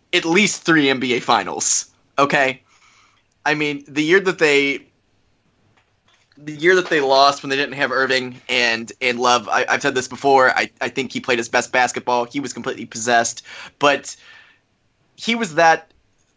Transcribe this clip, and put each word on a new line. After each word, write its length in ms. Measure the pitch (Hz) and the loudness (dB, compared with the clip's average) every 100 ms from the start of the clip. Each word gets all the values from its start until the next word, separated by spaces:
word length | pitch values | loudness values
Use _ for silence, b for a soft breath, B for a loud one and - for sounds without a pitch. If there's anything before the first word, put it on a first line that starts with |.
| - | -6
at 140 | 180 165 | -4 0
least 380 | 175 202 - | 2 2 0
three 260 | - 160 139 | 0 2 4
N 100 | 131 | 0
B 140 | 127 | -2
A 60 | 120 | -2
finals, 760 | - 117 90 76 - - - _ _ - | 0 0 0 -4 -2 -2 -4 _ _ -2
okay? 460 | 139 151 131 127 _ b b b b b b _ 143 | 0 2 0 -2 _ b b b b b b _ -4
I 80 | |
mean, 300 | 151 147 143 143 | -2 -4 -6 -8
the 160 | 139 | -4
year 160 | 156 190 | 2 2
that 200 | 185 175 | 0 0
they, 480 | 156 143 139 143 _ _ _ _ _ _ _ _ _ _ _ _ _ _ _ _ | 2 2 2 -4 _ _ _ _ _ _ _ _ _ _ _ _ _ _ _ _
the 140 | 147 | -16
year 220 | 147 165 185 | -2 2 2
that 120 | 175 | 2
they 120 | 165 | 0
lost 420 | 135 135 139 139 | 4 6 4 2
when 80 | 143 | -4
they 40 | 135 | -4
didn't 200 | 143 135 | -4 -2
have 160 | 139 | -2
Irving 500 | 127 131 131 127 123 - | 0 0 0 -4 -12 -4
and, 420 | 123 120 113 113 - | 0 0 -2 -6 -6
and 200 | 127 120 | -4 0
Love, 280 | 123 123 101 | 2 2 0
I, 160 | - 127 | -2 0
I've 140 | 123 | 0
said 100 | 143 | 0
this 140 | 131 123 | -2 -6
before, 420 | 123 139 135 127 | -4 2 4 4
I, 220 | - 110 - | 2 -2 -4
I 80 | 127 | -8
think 240 | 127 123 | -6 -8
he 60 | 127 | -8
played 180 | - 123 | -4 -2
his 120 | 117 | 0
best 220 | 123 120 | -2 0
basketball. 540 | 127 123 - - 123 120 | 0 0 -2 -4 -4 -4
He 140 | 143 | -8
was 120 | 131 | -10
completely 340 | 123 123 - 113 | -10 -10 -10 -10
possessed, 560 | 120 117 117 117 - B B B - | -8 0 2 2 -4 B B B -2
but 380 | 143 139 - - b b b b b _ _ _ _ - | 0 0 -4 -18 b b b b b _ _ _ _ -12
he 200 | - 233 | -4 -2
was 180 | 214 151 | -2 2
that 360 | 185 - - _ _ _ _ | 4 4 -2 _ _ _ _